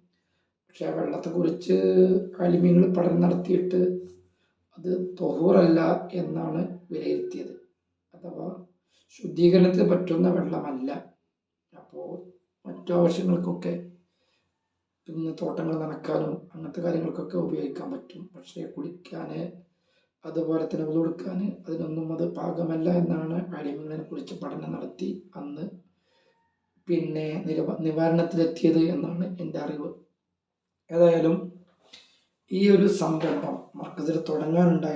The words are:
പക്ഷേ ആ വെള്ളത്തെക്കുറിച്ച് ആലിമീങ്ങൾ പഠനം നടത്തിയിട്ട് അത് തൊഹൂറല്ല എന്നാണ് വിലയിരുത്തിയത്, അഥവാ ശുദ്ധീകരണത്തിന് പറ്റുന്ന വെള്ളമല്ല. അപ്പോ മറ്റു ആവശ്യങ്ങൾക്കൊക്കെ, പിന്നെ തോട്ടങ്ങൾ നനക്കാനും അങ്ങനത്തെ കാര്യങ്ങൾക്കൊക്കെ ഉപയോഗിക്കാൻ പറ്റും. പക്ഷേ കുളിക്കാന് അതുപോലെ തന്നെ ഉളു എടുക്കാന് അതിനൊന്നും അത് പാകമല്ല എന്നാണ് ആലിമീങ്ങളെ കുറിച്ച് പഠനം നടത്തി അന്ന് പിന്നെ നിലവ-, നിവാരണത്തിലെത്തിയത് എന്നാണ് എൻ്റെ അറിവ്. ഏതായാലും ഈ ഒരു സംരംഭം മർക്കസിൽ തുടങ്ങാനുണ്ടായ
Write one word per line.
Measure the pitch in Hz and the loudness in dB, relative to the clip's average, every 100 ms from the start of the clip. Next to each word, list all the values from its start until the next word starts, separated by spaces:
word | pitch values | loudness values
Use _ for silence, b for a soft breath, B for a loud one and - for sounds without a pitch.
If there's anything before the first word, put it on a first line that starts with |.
| _ _ _ _ _ _ _ | _ _ _ _ _ _ _
പക്ഷേ | - 160 | -10 -6
ആ | 156 | -4
വെള്ളത്തെക്കുറിച്ച് | - - 165 180 165 180 - 185 190 185 185 185 - - | -4 -4 -4 0 0 0 2 4 6 6 6 4 0 -2
ആലിമീങ്ങൾ | 175 175 180 175 185 180 | 2 6 8 8 6 4
പഠനം | 170 170 180 | 2 4 4
നടത്തിയിട്ട് | 180 - - - 185 185 - - - _ _ _ _ _ - | 2 2 0 2 2 2 0 -8 -18 _ _ _ _ _ -10
അത് | 170 185 - - | -4 -2 -4 -4
തൊഹൂറല്ല | 160 - 175 196 170 160 165 175 - 180 | -2 2 6 8 8 6 4 0 -4 -6
എന്നാണ് | 156 160 165 156 190 - - | -4 -4 -4 -4 -4 -8 -10
വിലയിരുത്തിയത്, | 156 147 147 - - - - _ _ _ _ _ - | -6 -2 -2 -4 -8 -12 -16 _ _ _ _ _ -20
അഥവാ | 175 - 175 180 - _ _ _ _ - | -16 -12 -10 -12 -16 _ _ _ _ -14
ശുദ്ധീകരണത്തിന് | 180 156 175 180 180 185 175 | -8 4 6 8 6 6 4
പറ്റുന്ന | 175 - 165 180 175 | 2 2 2 2 2
വെള്ളമല്ല. | 175 160 143 131 135 - - _ _ _ _ _ _ - | 0 -4 -6 -6 -6 -8 -12 _ _ _ _ _ _ -20
അപ്പോ | - - - 180 - - _ _ - | -20 -14 -12 -12 -16 -20 _ _ -16
മറ്റു | 180 - 175 | -12 -2 2
ആവശ്യങ്ങൾക്കൊക്കെ, | 170 - 180 175 180 175 180 - - - _ _ _ _ _ _ _ _ _ _ - | 2 2 0 0 -2 -4 -6 -8 -10 -20 _ _ _ _ _ _ _ _ _ _ -12
പിന്നെ | 160 160 156 | -8 -6 -4
തോട്ടങ്ങൾ | 160 160 160 160 | -6 -4 -4 -4
നനക്കാനും | 156 - - 160 156 180 - | -6 -8 -4 -2 -2 -6 -12
അങ്ങനത്തെ | 160 160 - 170 | -14 -12 -6 -2
കാര്യങ്ങൾക്കൊക്കെ | 165 160 175 175 180 147 | -2 -2 -6 -6 -4 -2
ഉപയോഗിക്കാൻ | 151 139 - 143 131 | -4 -6 -8 -10 -10
പറ്റും. | - 170 180 - | -12 -18 -18 -20
പക്ഷേ | - 175 - - | -18 -14 -12 -10
കുളിക്കാന് | 165 175 - 165 156 156 180 - - _ _ _ _ _ 160 | -12 -14 -16 -14 -10 -10 -10 -12 -20 _ _ _ _ _ -8
അതുപോലെ | 160 156 160 - | -4 0 0 -2
തന്നെ | 160 156 | -4 -2
ഉളു | 160 165 | 0 0
എടുക്കാന് | - 190 185 208 - - | -2 -6 -4 -4 -6 -8
അതിനൊന്നും | 160 160 160 160 165 | -6 -6 -6 -6 -4
അത് | 175 - | -4 -4
പാകമല്ല | - 165 165 160 165 175 | -6 -4 -4 0 2 2
എന്നാണ് | 170 156 160 175 180 160 | 2 -2 -4 -4 -6 -8
ആലിമീങ്ങളെ | 147 147 156 156 - | -8 -8 -10 -10 -10
കുറിച്ച് | - - 180 | -12 -12 -12
പഠനം | - 160 156 160 | -12 -10 -8 -8
നടത്തി | - - 196 - - 175 | -10 -8 -8 -8 -12 -16
അന്ന് | 143 147 190 - _ _ _ _ _ _ _ _ _ _ - | -14 -10 -12 -14 _ _ _ _ _ _ _ _ _ _ -2
പിന്നെ | 170 156 156 156 156 - | -2 0 -4 -4 -4 -4
നിലവ-, | 160 - 170 160 | -2 -2 -2 -2
നിവാരണത്തിലെത്തിയത് | 156 165 170 170 170 160 - 170 160 165 | 2 2 2 2 2 0 2 4 4 2
എന്നാണ് | 147 165 - 185 - | 0 -4 -4 -6 -6
എൻ്റെ | 165 156 | -8 -8
അറിവ്. | 147 147 147 - _ _ _ _ _ _ _ _ - | -8 -8 -10 -12 _ _ _ _ _ _ _ _ -2
ഏതായാലും | 165 175 165 156 180 - - _ _ b b b b b _ - 190 | 4 6 6 2 0 -4 -14 _ _ b b b b b _ -6 2
ഈ | 202 | 6
ഒരു | 190 196 - | 6 6 2
സംരംഭം | 160 156 - 294 - - - - | 0 -2 -2 -4 -4 -8 -12 -16
മർക്കസിൽ | - - 147 156 - | -14 -8 -4 -2 -2
തുടങ്ങാനുണ്ടായ | 151 156 170 175 156 151 | -4 0 4 6 4 0